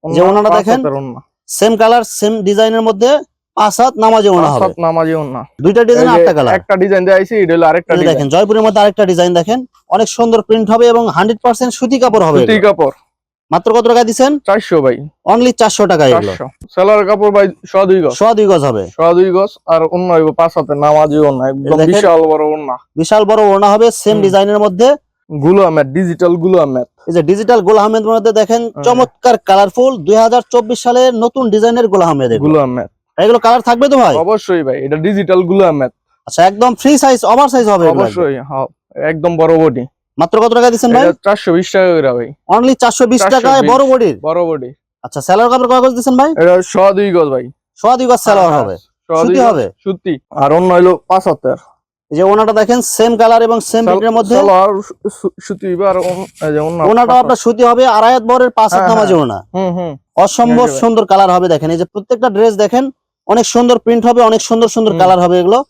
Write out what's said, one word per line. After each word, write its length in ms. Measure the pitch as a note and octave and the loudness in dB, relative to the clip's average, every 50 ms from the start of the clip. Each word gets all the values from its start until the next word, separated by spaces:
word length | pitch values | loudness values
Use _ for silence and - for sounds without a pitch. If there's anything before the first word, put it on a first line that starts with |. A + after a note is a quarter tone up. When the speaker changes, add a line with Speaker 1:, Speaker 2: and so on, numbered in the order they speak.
| - D#3+ E3 | -10 -4 -2
Speaker 1:
যে 80 | F3 | 0
Speaker 2:
অন্য 120 | F3+ F#3+ G3 | 2 2 2
Speaker 1:
ওনাটা 160 | G#3 G#3 G#3+ | 2 0 2
Speaker 2:
পাঁচ 160 | - - F#3+ | 0 0 0
Speaker 1:
দেখেন। 140 | G#3 A#3 C4 | 0 -2 -2
Speaker 2:
হাতের 140 | C4 D3 C#3 | -2 -4 -6
ওড়না। 260 | C#3 C#3 C3 A#2+ A#2+ _ _ _ _ _ | -6 -10 -12 -14 -16 _ _ _ _ _
Speaker 1:
সেম 300 | - - - G3 A3+ A3+ | -14 -4 -2 0 0 2
কালার, 260 | G#3 A3 A3 A#3 A#3+ A3 | 2 2 2 2 0 -2
সেম 380 | - - - G#3 G#3 A3+ A3 | -4 -8 -4 -4 -4 -4 -2
ডিজাইনের 400 | G3 F#3+ G3+ G3+ A3 A3 A3+ A3+ | -2 -2 0 0 0 0 0 -2
মধ্যে 360 | A3+ A3+ G#3+ G3 A#3 B3+ D4 D4 - _ _ _ _ _ _ | -2 -2 -2 0 0 0 0 -2 -4 _ _ _ _ _ _
পাঁচ 260 | - G#3+ G#3 - - | -2 -2 -2 0 0
হাত 120 | A#3+ C4 B3+ | 0 0 0
নামাজি 320 | G#3 A3 A3 A3+ A3 G#3 G3+ | 0 0 2 2 2 2 2
ওড়না 120 | F#3 F3 | 2 2
Speaker 2:
পাঁচ 100 | E3 D3 | 2 0
Speaker 1:
হবে। 140 | C#3+ A#2+ F#3+ | 0 0 -2
Speaker 2:
হাত 80 | F#3+ - - | -4 -4 -4
নামাজি 340 | E3+ E3 E3 E3 D#3+ D#3+ D#3+ | -4 -2 -2 -2 -2 -2 -4
ওড়না। 300 | D#3+ D3+ C#3 C3+ A#2+ A#2+ _ _ - | -6 -6 -8 -10 -14 -14 _ _ -2
Speaker 1:
দুইটা 220 | C3+ F3+ G3+ A#3 A#3 | -2 0 2 2 2
ডিজাইন 240 | A3 A#3+ A#3+ B3 | 2 2 2 2
Speaker 2:
এই 80 | B3 - | 2 4
যে 60 | - | 4
Speaker 1:
আটটা 120 | E3+ G3+ E3+ | 2 2 2
কালার। 220 | D3+ C3 A#2+ F#3 | 0 0 0 0
Speaker 2:
একটা 200 | F#3+ - - G3 | -2 -2 -2 -2
ডিজাইন 300 | F#3 F#3 G3+ G3 F#3 F3+ | 0 0 0 0 0 2
দেয়া 120 | F#3 F#3+ | 2 2
আছে, 180 | F#3+ F#3+ - A#3 G#3+ | 2 0 -2 -2 -2
এটা 120 | F#3+ D#3+ E3 | 0 0 2
হলো 120 | E3 E3+ | 2 2
আরেকটা 260 | D#3 D#3+ F3 E3+ - E3+ | 2 2 0 -2 -2 -2
Speaker 1:
এই 40 | |
যে 40 | E3+ | 0
Speaker 2:
ডিজাইন। 160 | F3 E3+ D#3 | 0 0 0
Speaker 1:
দেখেন, 120 | C#3+ D3 C3+ | -2 -2 -2
জয়পুরের 320 | D3 F3 G#3 G3+ G#3+ A3 | 0 0 0 2 0 0
মধ্যে 180 | G#3+ A3 G3 G#3+ | 0 0 2 2
আরেকটা 260 | G#3 G#3 F#3+ - G#3 | 0 0 2 0 -2
ডিজাইন 280 | F#3 F3+ E3+ F3 F3+ F3 | 0 0 0 0 0 0
দেখেন। 320 | E3+ E3 F#3 A#3 C4 B3 _ _ _ _ _ | -2 -2 -2 -4 -6 -6 _ _ _ _ _
অনেক 180 | F3+ G3 A3 | 0 0 0
সুন্দর 340 | - - - A#3 A#3 A3+ A3+ | -2 -4 -4 -2 0 0 -2
প্রিন্ট 280 | A3 - A3 A3+ A3 G3 | 0 0 -2 -2 0 0
হবে 180 | A3 A3+ A#3+ | 2 2 2
এবং 220 | A#3+ A#3 A#3 A#3 G#3 | 2 2 2 0 -2
হান্ড্রেড 300 | C3+ E3+ F#3+ G#3+ A#3 G#3+ | -2 -2 -2 -2 -4 -2
পার্সেন্ট 320 | - A#3+ A3+ - B3+ B3 - | -2 -2 -2 -2 -4 -6 -4
সুতি 260 | - C4 A3+ C4+ B3 | -6 -4 -4 -2 0
কাপড় 260 | B3 B3 G#3+ A3 F3+ | 0 0 2 2 2
হবে 140 | D#3+ D3 C#3 | 2 2 2
Speaker 2:
সুতি 120 | B2 - | 2 2
Speaker 1:
এগুলো। 160 | A3 G#3+ F#3 | 0 2 2
Speaker 2:
কাপড়। 280 | G#3 G3 E3 D#3 C3+ - _ _ _ _ _ _ _ _ _ _ _ | 0 2 2 -2 -2 -2 _ _ _ _ _ _ _ _ _ _ _
Speaker 1:
মাত্র 220 | D#3+ F3 - A3+ A3 | -4 -2 0 0 0
কত 140 | A#3+ A3 | 0 2
টাকা 160 | A#3 A3+ A#3+ A#3+ | 2 2 2 0
দিচ্ছেন? 360 | A3 A3 - B3+ C#4 D4+ C#4+ | 0 0 0 0 0 0 -4
Speaker 2:
চারশো 420 | _ - G3 A3 - - F#3 D#3+ | _ -2 -2 -2 -2 -2 -2 0
ভাই। 160 | C3+ C3 A#2+ B2 C#3+ D3+ _ _ _ | 0 0 -2 -2 -8 -16 _ _ _
Speaker 1:
Only 260 | - G3+ A#3 B3 B3+ A#3+ | 0 0 2 2 0 2
চারশো 340 | - A3+ G#3+ - - G#3 | 0 0 0 0 0 0
টাকা 200 | F#3 F#3 D#3 D3+ | 0 2 2 2
এগুলো। 200 | C3 - E3 - | 2 2 0 -2
Speaker 2:
চারশো। 200 | - F#3 - - C3+ _ _ - - - | -4 -8 -10 -14 -16 _ _ -20 -10 -4
সালোয়ারের 320 | F3+ F#3 G3+ G#3+ G#3 G3+ | -2 0 2 2 2 2
কাপড় 240 | F#3 G#3+ G3 G#3 G#3 | 0 -2 0 0 0
ভাই 160 | G3 G3+ G3+ F#3 - _ - | 2 2 0 0 -2 _ -18
সোয়া 180 | - - F#3+ G3 | -4 -2 -2 2
দুই 160 | F#3 F#3+ F#3+ | 2 2 0
গজ। 100 | E3 C3+ | 0 -2
Speaker 1:
সোয়া 220 | B2 - G3+ A3+ A#3 | -2 0 0 0 2
দুই 140 | G#3 G#3+ | 2 2
গজ 160 | G3 F#3+ E3 C#3 | 2 2 2 0
হবে। 240 | C#3 A#2 G#2 F#2+ | -2 -2 -4 -6
Speaker 2:
সোয়া 260 | F2 - - D#3+ E3+ F3 | -8 -4 -2 0 2 2
দুই 180 | F3 F#3 F#3+ | 2 2 2
গজ, 180 | F3 F#3 G3 G#3 - _ _ | 0 -2 -2 -4 -6 _ _
আর 160 | - E3 D#3+ D#3+ | -2 0 0 0
অন্য 300 | D#3+ F3+ F3+ F#3 F3+ F3 | -2 -4 -4 -2 0 0
হইব 180 | D#3+ D#3+ D#3 | 0 0 0
পাঁচ 200 | C#3+ - E3 E3 - | 0 0 -2 -2 -2
হাতের 220 | F3 D3 - D3 | -6 -6 -4 -4
নামাজি 400 | C#3+ D3 D3+ D3+ D3+ D#3 D3+ D3 | -2 0 2 2 2 2 2 2
ওড়না, 320 | D3+ D3+ C#3+ C#3 B2+ B2+ C3+ | 2 2 0 0 -2 -4 -4
একদম 220 | C3+ C3+ C#3 C#3 | -6 -6 -4 -2
Speaker 1:
এই 60 | D#3 | 0
দেখেন। 180 | D3+ D#3+ E3 F#3+ | 2 2 2 2
Speaker 2:
বিশাল 260 | G#3 G3+ F#3 E3+ D#3+ | 2 2 4 4 4
বড় 220 | D#3+ D#3 D#3 D#3 D3+ | 2 2 0 0 0
ওড়না। 320 | D3+ D3+ D#3 D3 C3+ B2 B2+ _ _ _ | -2 -4 -6 -8 -10 -12 -12 _ _ _
Speaker 1:
বিশাল 300 | D3 E3 - G#3+ G#3+ G#3+ | -8 -2 0 2 0 2
বড় 160 | G3+ A3 A3 G#3+ | 2 2 2 2
ওড়না 240 | G3+ G3 G3 G#3 G3+ | 2 2 2 2 2
হবে, 220 | G3+ G#3+ A3+ A#3 | 2 2 2 0
সেম 220 | A3 - - G#3 G#3+ | 0 -2 -2 -2 0
Speaker 2:
হুম। 80 | G#3+ | 0
Speaker 1:
ডিজাইনের 380 | G3 F#3+ F#3 G3 G3+ G3+ G#3 G#3 | 0 0 2 0 0 2 0 0
মধ্যে। 360 | G#3 G#3 F#3 F3+ A#3 C4 D4 D4 _ _ _ _ _ _ D3+ D3 | 0 -2 0 0 2 2 2 -2 _ _ _ _ _ _ -10 -2
Speaker 2:
গুলো 220 | C#3 E3 F#3+ G3+ F#3+ | 0 2 2 4 2
আহমেদ, 240 | E3+ D#3+ D#3 C#3+ | 2 2 0 -2
ডিজিটাল 480 | C3 C3+ E3+ F#3+ F3 E3+ - F3+ F3 F3 | -2 -2 -4 -4 -4 -2 -2 0 0 0
গুলো 220 | F3 E3 F#3 F#3 F3 | 0 0 0 0 0
আহমেদ। 280 | D#3 C#3 C3 B2+ B2 _ _ _ _ | 0 0 -2 -6 -6 _ _ _ _
Speaker 1:
এই 60 | - E3 | -4 -4
যে 80 | F3 D3+ | -2 0
ডিজিটাল 380 | D3 G3 G3+ A3 G3+ B3 A3+ | 0 -2 -2 0 0 0 0
গুল 160 | F#3 F#3 G#3+ | 2 2 2
আহমেদের 300 | G#3+ G3+ G#3+ A3 A3+ G#3+ | 2 2 0 -2 -2 -2
মধ্যে 240 | A3 A3+ A3+ G3+ A3+ | -2 -2 0 0 0
দেখেন, 300 | G#3 G#3+ G#3+ - A3+ A#3 | 0 0 0 0 -2 -2
Speaker 2:
হ্যাঁ। 220 | A#3 A#3 - D3 C#3+ | -2 -6 -10 -4 -2
Speaker 1:
চমৎকার 540 | B3 B3 B3 B3+ B3 _ _ - B3 A#3 | 0 2 2 0 -2 _ _ 0 0 0
কালারফুল 600 | G#3+ _ - F#3+ G3 G3+ F#3+ - - B3 C4 C4+ | 0 _ 0 2 2 2 0 0 0 0 0 0
দুই 180 | G3+ C#3+ E3 G#3+ | -4 -2 0 2
হাজার 260 | A3 A3+ A3+ A#3 B3 A3+ _ | 2 2 2 0 0 -2 _
চব্বিশ 280 | - B3 A3 G#3+ B3 - - | -2 -2 -2 -2 -8 -4 -2
সালের 300 | B3 B3+ B3 B3+ C4 A#3+ | -2 0 2 2 2 0
নতুন 340 | A3 A3 A#3+ _ C4+ C4 A3+ | 0 -4 -4 _ -4 -2 -2
ডিজাইনের 380 | G3 G#3+ G#3+ A#3 A#3 B3 A#3 | 0 0 0 0 0 0 -2
গুল 140 | G#3 F#3 A3 | 0 0 0
আহমেদ 300 | E3+ E3 D#3 C#3 C3 A#2+ | 0 0 0 -2 -2 -2
এগুলো। 180 | A2+ A2 C#3 D3+ | -2 -2 0 0
Speaker 2:
গুলো 100 | D#3 D3+ | 0 0
আহমেদ। 280 | C#3 C3 B2 B2 G2 - _ _ _ _ _ - F3+ | 0 -2 -4 -8 -10 -12 _ _ _ _ _ -2 0
Speaker 1:
এগুলো 160 | G#3 A#3+ A3+ | 2 2 2
কালার 220 | - A3+ A#3+ B3+ | 2 2 0 2
থাকবে 260 | - A#3+ A#3+ A#3+ C#4 | 0 -2 0 0 2
তো 100 | C#4+ C#4+ | 2 2
ভাই? 180 | C4 A#3 F3+ C3 | 2 2 2 0
Speaker 2:
অবশ্যই 480 | D#3 E3 F#3+ A3 G#3+ - - F3+ E3+ D3 | 0 0 -2 -2 -4 -2 -4 -4 -2 -2
ভাই, 220 | C3 B2+ C#3+ C3+ | -4 -6 -6 -6
এটা 100 | C#3 D3+ | -6 -6
ডিজিটাল 480 | D#3 D#3+ G3+ G#3 G3 G3 D#3 F#3 F#3 F#3 | -4 -4 -4 -2 -4 -2 0 0 0 0
গুলো 220 | E3+ F3+ G3 F#3+ | 0 2 2 2
আহমেদ। 260 | E3+ D#3 C#3+ C3 A#2+ _ _ _ _ _ _ _ | 2 0 -2 -4 -6 _ _ _ _ _ _ _
Speaker 1:
আচ্ছা, 200 | - - - E3+ | -10 -2 0 0
একদম 280 | F#3+ G3+ G#3 A#3+ B3+ A#3 | 0 2 0 0 0 0
ফ্রি 220 | - - C4+ D4+ | 0 0 2 2
সাইজ, 280 | C4 - C4+ B3+ A#3 - | 2 2 2 0 0 0
ওভার 240 | G3 A3+ B3+ C#4+ C4+ | 0 2 2 2 2
সাইজ 180 | C4 B3+ A#3 | 0 0 0
হবে 200 | G#3+ G3+ F3+ E3+ | 2 0 2 2
এগুলো 160 | D#3+ - - G3 | 2 2 0 -2
Speaker 2:
অবশ্যই, 320 | - G2+ F3 E3+ C#3+ C3+ | -2 -2 -4 -4 -4 -4
হ্যাঁ, 300 | B2 C3 C3+ D3 C3+ C3 - _ _ _ _ _ | -8 -10 -10 -8 -8 -8 -8 _ _ _ _ _
একদম 420 | - D3 D#3 E3 D#3 D3+ F3 E3+ | -6 -6 -6 -6 -4 -4 -4 0
বড় 200 | D#3+ D#3+ D#3+ E3 | 0 2 2 2
বডি। 280 | D#3+ D#3+ D#3 B2 B2+ B2 - _ _ _ _ _ | 2 2 0 0 -4 -10 -10 _ _ _ _ _
Speaker 1:
মাত্র 240 | - E3 E3+ - A3+ | -4 -4 0 0 0
কত 120 | A#3 A#3 A#3 | 0 2 2
টাকা 160 | A#3+ A#3+ B3 | 2 2 2
দিচ্ছেন 220 | A#3 A3 - A#3+ A#3 | 2 0 0 2 2
ভাই? 100 | B3 C4+ | 2 2
Speaker 2:
এটা 100 | C4 C4 _ _ | 2 -2 _ _
চারশো 300 | G3 G#3 G3+ - F#3 E3+ | -4 -2 -2 -2 -2 -2
বিশ 180 | F3 F3+ - | -2 -2 -2
টাকা 160 | - G3 F#3 | -2 0 0
করে 260 | F3+ E3+ D#3+ D3 C3 B2 | 2 0 0 0 -2 -2
ভাই। 200 | B2 A#2 - - _ _ - | -4 -8 -10 -14 _ _ -2
Speaker 1:
Only 240 | F3+ A3+ B3 C4 C4 | 0 2 2 0 0
চারশো 320 | - B3+ A#3+ - - B3+ | 2 0 -2 0 0 0
বিশ 140 | G#3+ B3 A#3 | 0 2 0
Speaker 2:
চারশো 160 | D4 D4 C4+ | 2 2 0
বিশ। 60 | B3+ A3+ | 2 2
Speaker 1:
টাকায় 180 | C4+ C4+ C4+ - - | 2 2 2 2 2
বড় 140 | B3 C4+ C#4 | 2 2 2
বডির। 320 | C4 C4 B3+ A#3 F3+ - - | 2 2 2 0 -2 -2 -4
Speaker 2:
বড় 240 | C#3+ D#3 E3 F3 F3 | -6 -6 -4 -2 -2
বডি। 280 | E3 D#3+ C#3+ B2+ B2 C#3+ _ _ _ _ _ - | -4 -4 -6 -8 -14 -18 _ _ _ _ _ -20
Speaker 1:
আচ্ছা, 180 | C3 - D3 | -12 -12 -8
স্যালোয়ার 300 | C3 - F#3 G#3 A#3 A#3+ | -2 0 2 2 2 2
কাপড় 160 | B3+ B3+ B3+ | 2 0 0
কয় 140 | A#3+ B3+ B3+ | 0 2 2
গজ 140 | B3 C4 B3 | 2 0 0
দিচ্ছেন 220 | A#3+ A#3 C4+ B3 | -2 -2 0 2
ভাই? 140 | B3+ C4+ D#4 | 2 0 0
Speaker 2:
এটা 300 | D#4+ - E3 F3 F3+ F#3 | 0 2 2 4 2 2
সোয়া 300 | F3+ - - G3+ F#3+ G3 | 0 -2 -2 2 2 2
দুই 200 | G3 F#3+ G3+ G3+ | 2 0 -2 0
গজ 160 | F3 F3 D#3 | 0 0 0
ভাই। 240 | C#3+ C3+ B2+ B2 B2+ _ _ _ _ _ | 0 -2 -6 -6 -10 _ _ _ _ _
Speaker 1:
সোয়া 220 | _ - A3 B3+ | _ 0 0 0
দুই 100 | B3 B3+ | 0 2
গজ 120 | A#3+ B3 A3+ | 0 0 0
সালোয়ার 300 | - A3+ G#3 G3 F3+ E3 | 2 0 2 2 2 2
Speaker 2:
হ্যাঁ, 140 | D3+ C#3+ A#2 | 2 0 -2
Speaker 1:
হবে। 140 | G2+ F#2 | -4 -8
Speaker 2:
সোয়া 460 | - _ _ _ _ _ - E3 D#3+ E3 | -12 _ _ _ _ _ -6 -2 -2 0
দুই 120 | - F#3 | 0 2
Speaker 1:
সুতি 40 | C4+ | 2
Speaker 2:
গজ, 120 | B3 A#3 | 2 2
Speaker 1:
হবে? 200 | G3+ D3 A2 F2+ - _ _ | 0 0 -4 -6 -8 _ _
Speaker 2:
সুতি। 360 | G3 F#3+ - _ F#3 D#3 C3 _ _ | -10 -10 -8 _ -8 -8 -8 _ _
আর 220 | - C#3+ C#3 C#3 D3+ | -4 -2 0 2 2
অন্য 200 | E3+ F3+ F#3 F3+ | 2 2 2 2
হইলো 260 | F3 F3+ F#3 F3+ D3 _ | 4 4 2 2 0 _
পাঁচ 200 | - F#3 F#3+ F#3 | -2 -4 -2 0
হাতের। 280 | F#3+ D#3 - - C3 C3 C3+ _ _ _ _ _ _ _ _ _ _ | -2 -4 -2 -4 -6 -6 -6 _ _ _ _ _ _ _ _ _ _
Speaker 1:
এই 60 | D3 | -2
যে 60 | D#3 F#3 | 0 2
ওনাটা 300 | G3 G3+ G#3+ A3 G#3+ A3 | 2 2 2 0 0 0
দেখেন, 280 | A3 G#3+ G3 A#3+ B3 | 0 0 0 0 -2
সেম 360 | A3+ - - - A3 A#3 A#3 | -2 -6 -2 0 0 0 2
কালার 240 | G#3+ A#3 A3+ A#3 A3+ | 2 2 4 4 2
এবং 180 | A3+ A3+ A#3 A3+ | 2 0 0 -4
সেম 260 | G#3+ - - A3+ A3+ | -4 -4 -4 -2 0
Speaker 2:
সাল-, 0 | |
Speaker 1:
প্রিন্টের 260 | F#3+ F3 G3 G#3+ A3+ | 0 0 0 -2 -2
মধ্যে। 240 | A3+ A3+ A3 G3 A#3+ | -2 -2 -2 0 0
Speaker 2:
সালোয়ার 460 | G3 G3 G3+ F#3 F#3 F#3+ G#3 G3+ F#3+ | 2 2 4 4 4 2 0 -2 -4
সু-, 280 | G#3 - - _ _ - | -8 -12 -20 _ _ -12
সু-, 200 | - - - F#3 _ - | -12 -8 -10 -10 _ -10
সুতি 260 | - - - - - | -14 -14 -12 -10 -6
হইবে, 220 | F#3+ F3+ E3+ G3 G3 | -8 -4 -2 -2 -2
আর 80 | F#3 | -2
ওন-, 480 | F#3 F3 F3+ F3+ F3 F#3+ - _ - D#3 | -2 -4 -4 -6 -8 -10 -14 _ -8 -6
এই 80 | D#3 D3+ | -4 -4
যে 60 | D3+ | -4
ওন্না 240 | D3+ D#3+ E3+ E3+ D#3 | -4 -4 -4 -2 0
Speaker 1:
ওনাটাও 240 | F#3 A3 A#3+ B3 | 0 2 2 2
Speaker 2:
পাঁচ 100 | A#3 B3+ | 2 2
Speaker 1:
আপনার 180 | B3+ B3+ B3 B3 | 0 2 0 -2
সুতি 280 | - - A#3 A#3 A3 B3 | -2 -2 -4 0 0 0
হবে, 220 | A#3 A#3+ A#3+ C4 | 2 2 2 2
আড়াই 280 | B3+ A3 G#3+ A3+ A#3 B3+ | 2 2 2 2 2 2
হাত 100 | B3+ A3 | 0 0
বহরের 260 | A3+ B3 B3+ B3 B3 | 0 0 0 0 0
পাঁচ 240 | A#3+ - A3 G#3 F3 | 0 0 0 0 0
হাত 80 | F#3 | 0
Speaker 2:
হ্যাঁ, 140 | F#3+ F3+ A3+ | 0 0 0
Speaker 1:
নামাজি 180 | A3 G#3 G3 F#3+ | 0 0 -2 -2
Speaker 2:
হ্যাঁ। 60 | E3 | -4
Speaker 1:
ওড়না। 260 | C#3+ A#2+ G#2 G2 - _ - | -4 -4 -6 -10 -12 _ -8
Speaker 2:
হুম, 180 | F#3 F#3+ F#3 E3+ | -6 -6 -6 -6
হুম। 240 | F3+ F3 E3 C#3+ C#3 _ _ _ | -6 -8 -10 -12 -16 _ _ _
Speaker 1:
অসম্ভব 460 | - F#3 G3+ - - A#3+ A#3 A#3+ A#3+ | -2 -2 0 0 -2 0 0 2 0
Speaker 2:
এই 60 | B3 | 0
যে 40 | A#3 | 0
ভাই। 80 | C4 C4+ | -2 -2
Speaker 1:
সুন্দর 260 | B3 A#3 A3+ A3 G#3 | -2 0 0 0 0
কালার 260 | - F#3+ G3 G3 F#3 | 2 2 2 2 2
হবে 160 | F3+ F3+ F3+ | 2 0 2
দেখেন। 220 | F3 E3 C#3+ D3+ D#3 | 0 -2 -2 -2 -4
এই 80 | E3+ | -4
যে 80 | E3 F3+ | -4 -6
প্রত্যেকটা 440 | - _ G#3 F#3+ _ B3+ A3 B3 B3 | -6 _ -14 -6 _ -4 -2 -2 -4
ড্রেস 240 | G3 G3 A3 A3+ G#3+ | 0 0 0 0 0
দেখেন, 380 | F#3+ G#3 G3 A#3+ B3 C#4 C4+ - _ _ _ _ _ _ | 0 -2 0 0 -2 -2 -4 -10 _ _ _ _ _ _
অনেক 180 | - G#3 A3+ A3+ | -2 0 0 0
সুন্দর 340 | - - A#3+ B3 B3 B3 A3+ | 0 0 0 2 2 0 0
প্রিন্ট 260 | _ A3+ A#3 A#3 A3 | _ 0 -2 0 0
হবে, 160 | A#3+ A#3 A#3+ | 0 2 2
অনেক 200 | A#3+ A3 A3 A3 | 2 2 2 0
সুন্দর 260 | - - A#3 A3+ A#3 | -2 -2 0 0 0
সুন্দর 240 | G#3+ - A3+ A3 G#3+ | 0 0 -2 -2 -2
Speaker 2:
হুম। 80 | F#3+ E3 | 0 2
Speaker 1:
কালার 200 | F3+ F#3 F#3 F3+ | 2 2 2 2
হবে 200 | F3 F3 F3+ F3+ | 2 0 0 0
এগুলো। 240 | F3 F3+ G#3+ B3+ C#4+ | 2 0 0 0 -2